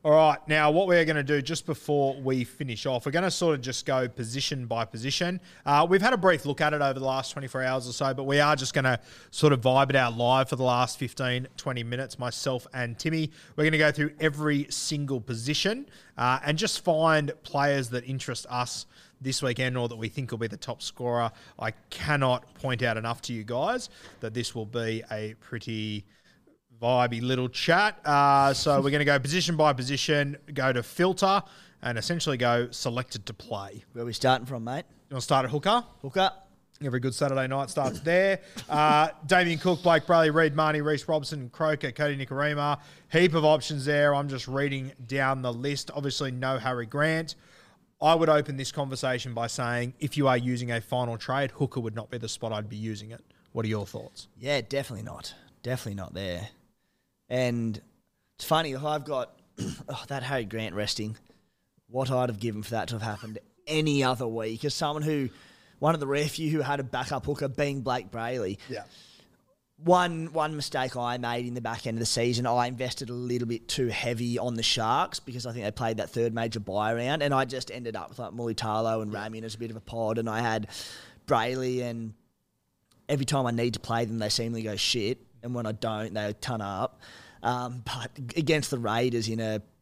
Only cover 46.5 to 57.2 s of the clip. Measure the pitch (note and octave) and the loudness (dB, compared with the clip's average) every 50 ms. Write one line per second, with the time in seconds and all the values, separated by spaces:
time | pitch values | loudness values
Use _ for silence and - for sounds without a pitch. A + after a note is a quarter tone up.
46.5 | C3+ B2 A2 C3 B2+ A#2+ A#2 A2 C#3 C#3+ D3+ D#3+ D#3+ D#3+ E3 D#3+ - _ _ _ | -2 -2 -2 -2 -2 -4 -6 -4 0 0 2 2 2 0 -2 -6 -12 _ _ _
47.5 | - - - _ _ _ _ _ _ _ D3 D#3 E3 E3 E3 D#3 D3+ D3 C#3+ - | -20 -20 -20 _ _ _ _ _ _ _ 4 4 6 6 6 6 6 4 4 0
48.5 | C#3 C3+ C3+ - - D#3 C#3+ C3+ C3 B2 - C3 B2+ B2 - B2+ A#2 A#2 A#2 A#2 | -6 -6 -6 -6 -4 -4 -4 -4 -4 -4 -2 -2 -2 -2 -4 -6 -4 -4 -4 -4
49.5 | - - B2+ A#2+ A#2+ A#2+ A#2+ B2 - _ - C3+ - D3 C#3 C3 B2+ B2 B2 B2+ | -4 -4 -2 -2 0 -2 -2 -4 -4 _ -6 -4 0 2 4 4 4 4 2 0
50.5 | B2 A#2+ B2 A#2+ A#2+ A2+ A2 - B2+ B2 B2 A#2+ A#2 A2 - - C3 C#3 C#3+ C3 | -2 -2 -2 -4 -4 -4 -2 -2 -2 -2 -2 -2 -4 -6 -4 -2 0 0 0 -2
51.5 | - - C#3+ B2 - C3+ A#2 A2+ G#2+ A2+ G#2+ - - A#2 A#2 G#2+ - - - A2+ | 0 -2 -2 -2 -2 -6 -6 -4 -6 -8 -10 -8 -10 -8 -8 -8 -8 -6 -6 -4
52.5 | A2 G#2+ G#2+ G#2+ G2+ G#2 A2 A2 G#2+ G#2 G#2+ A2 A#2 - _ _ _ _ _ _ | -4 -4 -6 -8 -8 -8 -6 -6 -6 -8 -10 -16 -18 -20 _ _ _ _ _ _
53.5 | - A#2 A2 G#2+ A2 G#2+ G2+ - - G#2+ A2 - _ - - _ _ - G#2+ C#3 | -6 -4 -2 -2 -2 -2 -4 -6 -10 -12 -12 -12 _ -20 -20 _ _ -10 -4 -2
54.5 | D3 C3 A2+ - C#3 C#3 C3+ - B2 A#2 G#2+ - - - - - - - - _ | -2 -2 -2 -2 -4 -4 -4 -6 -10 -10 -10 -12 -12 -12 -14 -16 -16 -18 -20 _
55.5 | _ _ - A#2+ C3 B2 - A2+ G2+ G2 F#2 - - F2+ G2 F#2 F2 E2+ G#2 - | _ _ -6 -6 -6 -6 -6 -8 -8 -8 -8 -10 -8 -8 -6 -6 -6 -6 -8 -12
56.5 | _ _ _ _ _ _ _ _ _ _ _ _ _ _ | _ _ _ _ _ _ _ _ _ _ _ _ _ _